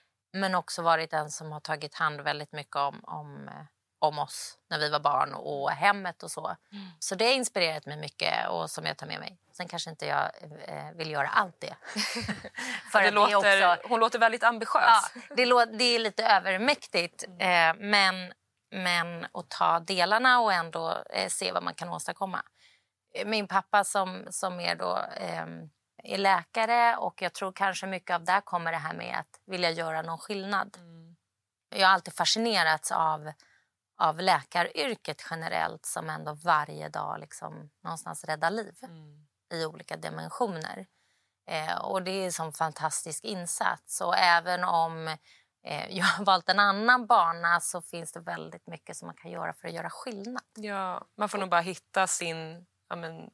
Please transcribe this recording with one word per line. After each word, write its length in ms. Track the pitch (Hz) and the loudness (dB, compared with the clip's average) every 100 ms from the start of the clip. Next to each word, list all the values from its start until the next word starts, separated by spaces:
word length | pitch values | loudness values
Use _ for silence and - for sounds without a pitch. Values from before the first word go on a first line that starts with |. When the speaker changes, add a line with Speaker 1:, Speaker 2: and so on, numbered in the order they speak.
| _ _ _ | _ _ _
Speaker 1:
Men 220 | 190 196 185 | -4 0 0
också 260 | - - | -2 0
varit 300 | 165 160 165 | 4 4 2
den 200 | 156 151 | -4 -4
som 200 | - 156 | -8 -10
har 80 | 151 | -10
tagit 360 | - 151 147 - | -6 -6 -6 -2
hand 260 | 156 147 | -2 0
väldigt 300 | 147 147 151 | -4 -4 -6
mycket 240 | 151 143 143 | -12 -6 -2
om, 240 | 143 - | -2 -4
om, 440 | - 156 147 143 139 | -12 -12 -12 -14 -14
eh, 60 | 147 147 _ _ _ | -16 -18 _ _ _
om 200 | 156 151 | 0 0
oss 380 | 147 - - - _ | -4 -6 -12 -14 _
när 100 | 156 | -2
vi 100 | 151 | 2
var 100 | 147 | 2
barn 340 | 147 135 139 | 4 4 2
och 380 | 143 147 143 139 | -2 -6 -4 -2
hemmet 520 | 139 196 202 185 - | 2 2 2 -4 -10
och 80 | 165 | -10
så. 160 | - - 170 _ | -8 -8 -10 _
Speaker 2:
Mm. 140 | 202 190 165 | -16 -14 -8
Speaker 1:
Så 160 | - 190 | -4 2
det 100 | 226 | 2
har 60 | |
inspirerat 520 | 262 240 196 165 156 139 | 2 0 0 0 -2 -8
mig 120 | 151 | -10
mycket 520 | - - - - - | -10 -4 0 0 0
och 200 | - 160 | -2 -4
som 140 | - 156 | -4 -6
jag 120 | 151 | -6
tar 100 | 156 | -8
med 120 | 160 | -10
mig. 180 | - 180 _ | -10 -16 _
Sen 140 | - 175 | -12 -8
kanske 220 | 170 170 | -8 -8
inte 160 | 160 151 | -8 -2
jag, 260 | 143 147 - 151 151 - | -2 -2 -6 -16 -16 -12
eh, 240 | 151 147 170 | -10 -10 -10
vill 160 | 160 | -6
göra 160 | 147 139 | -2 0
allt 320 | - 190 - | 0 -2 -6
det. 160 | - - - | -12 -12 -10
<laughs> 80 | 208 | -6
För 260 | - 240 | -4 -4
Speaker 2:
Det 760 | 214 208 - - 254 240 - 208 | -6 -8 -10 -10 -8 -8 2 6
Speaker 1:
att 60 | |
det 40 | 202 | 6
är 40 | |
Speaker 2:
låter, 640 | 208 196 202 202 196 185 | 8 6 6 6 8 6
Speaker 1:
också 140 | 170 - | 4 2
Speaker 2:
hon 120 | 226 | 2
låter 200 | 226 233 | 4 6
väldigt 240 | 226 233 | 4 6
ambitiös. 680 | 226 233 220 294 240 220 - 247 | 2 2 0 4 8 6 4 -6
Speaker 1:
Ja, 60 | - 285 | -4 2
det 100 | 247 | 6
lå-, 200 | 247 233 | 6 4
det 180 | 220 | 2
är 160 | 247 233 | 2 2
lite 240 | 220 - 226 | 0 2 4
övermäktigt, 1000 | 202 185 185 247 294 - 185 170 - - | 4 4 2 2 0 0 -2 -2 -6 -14
Speaker 2:
Mm. 500 | 175 190 175 165 165 | -2 2 6 4 2
Speaker 1:
eh, 60 | 202 | 2
men, 440 | 208 190 185 180 - _ _ _ | 4 4 2 -6 -14 _ _ _
men 560 | 190 180 175 170 170 175 | -4 0 0 -2 -6 -10
att 160 | - - | -12 -10
ta 300 | - 170 170 | 0 2 2
delarna 600 | 165 190 175 214 254 247 | 0 0 2 4 6 4
och 140 | 220 | 4
ändå, 500 | 180 165 165 165 - - | 2 -2 -4 -4 -4 -4
eh, 200 | - 185 | -4 -2
se 220 | - 185 | -2 -2
vad 120 | 175 | -2
man 100 | 175 | -4
kan 160 | 165 170 | -4 -6
åstadkomma. 540 | 165 - 180 190 180 - _ _ _ _ _ _ | -6 -6 -6 -6 -6 -8 _ _ _ _ _ _
Eh, 140 | - 196 | -8 -2
min 200 | 220 196 | -2 0
pappa 360 | 190 - 208 | -2 2 2
som, 440 | 196 202 185 185 190 | 2 0 -2 -4 -10
som 300 | - 190 175 | -6 -6 -2
är 160 | 175 170 | -2 -2
då, 240 | 180 - - - | -2 -2 -4 -8
ehm, 520 | 180 165 165 165 160 _ _ - | -8 -6 -8 -12 -16 _ _ -20
är 140 | - 190 | -6 0
läkare 760 | 196 180 170 226 220 240 233 - | 4 4 0 -2 2 4 4 2
och 260 | 185 - | -4 -2
jag 120 | 175 | -4
tror 180 | - 190 | -4 -6
kanske 360 | - 196 185 190 | -2 -2 -2 -6
mycket 280 | 185 - 175 | -6 -2 -2
av 80 | |
där 180 | 170 196 | 2 2
kommer 300 | - 175 165 | 2 -4 -2
det 60 | 165 | -4
här 160 | 156 | -6
med 240 | - - - | -8 -6 -6
att 200 | 156 - - | -8 -16 -8
vilja 240 | 180 175 | -2 0
göra 320 | 165 165 160 | 0 -2 -4
någon 160 | 165 165 | -4 -8
skillnad. 600 | - 202 196 202 - - | -6 -6 -2 -2 -4 -10
Speaker 2:
Mm. 360 | 170 165 165 - _ _ _ _ _ - | -20 -20 -20 -20 _ _ _ _ _ 4
Speaker 1:
Jag 120 | 190 | 6
har 60 | |
alltid 200 | 190 175 | 6 2
fascinerats 800 | - 170 220 233 202 160 156 - | 0 2 2 2 4 4 2 0
av 400 | - 160 156 151 151 _ _ _ _ _ - | 0 0 0 -6 -14 _ _ _ _ _ 0
av 180 | 165 156 | 2 4
läkaryrket 1080 | 185 160 - 175 170 - 247 220 - 156 - | 4 4 2 0 0 0 -4 -4 -8 -10 -10
generellt 560 | 165 165 - 80 160 - | -8 -4 -2 -2 -4 -6
som 240 | - 160 | -6 -4
ändå 240 | 156 151 | -6 -6
varje 560 | 151 170 156 151 151 156 | -2 2 2 2 -6 -8
dag 300 | 151 151 156 | -6 -6 -8
liksom 500 | 156 - 160 156 156 _ | -12 -12 -12 -12 -18 _
någonstans 400 | 170 165 170 160 | -10 -8 -8 -8
räddar 280 | - 156 165 | -6 -2 0
liv 240 | 214 196 175 | -2 -6 -14
Speaker 2:
Mm. 440 | 254 165 151 147 _ _ _ | -20 -20 -20 -20 _ _ _
Speaker 1:
i 120 | 170 160 | -6 -6
olika 320 | 160 - 160 | -8 -12 -10
dimensioner. 880 | 160 156 160 - 233 165 - - 190 _ _ _ _ _ - | -8 -8 -10 -4 -4 -4 -8 -10 -14 _ _ _ _ _ -8
Eh, 300 | 160 156 - | -6 -4 -4
och 260 | - 190 | -4 -4
det 80 | 185 | -4
är 140 | 196 185 | -4 -4
en 60 | |
sån 220 | 170 160 | -4 -6
fantastisk 680 | - 160 - 156 - 170 151 | -4 -4 -2 -4 -4 -6 -8
insats. 800 | 220 190 175 - 185 175 - - | -8 -6 -6 -2 -2 -2 -6 -4
Och 160 | 180 185 | 0 4
även 460 | 180 170 170 180 | 6 4 2 -2
om, 440 | 180 170 165 160 160 160 _ _ _ _ | 0 2 0 -2 -8 -8 _ _ _ _
eh, 240 | - 151 - | -8 -8 -6
<laughs> 100 | 185 | 0
jag 80 | 190 | 2
har 200 | - 202 | 2 2
valt 240 | 185 - | 2 4
en 100 | 190 | 4
annan 480 | 202 196 226 254 226 | 4 4 4 4 6
bana 520 | 226 170 170 170 175 | 4 4 2 2 2
så 220 | - 175 | 2 -4
finns 300 | - 170 160 | -8 -10 -10
det 80 | 175 | -10
väldigt 480 | 170 170 160 170 - | -10 -8 -10 -14 -14
mycket 300 | 165 - - | -14 -14 -14
som 80 | 170 | -16
man 100 | 165 | -16
kan 160 | 170 | -14
göra 220 | 175 165 | -8 -8
för 140 | - 170 | -8 -10
att 60 | |
göra 160 | 170 170 | -8 -10
skillnad. 540 | - 262 202 208 254 - - | -10 -12 -12 -10 -12 -12 -12
Speaker 2:
Ja, 520 | 208 196 185 180 - - | -8 -6 -6 -6 -10 -6
man 120 | 208 | -4
får 80 | 208 | -2
nog 120 | 190 | 2
bara 120 | 175 | 2
hitta 460 | 175 180 - - 185 | 2 -6 -2 0 2
sin... 580 | - 170 165 160 170 180 _ _ | 0 -4 -6 -10 -14 -20 _ _
Ja, 60 | 170 | -10
men, 340 | 165 165 - | -10 -12 -16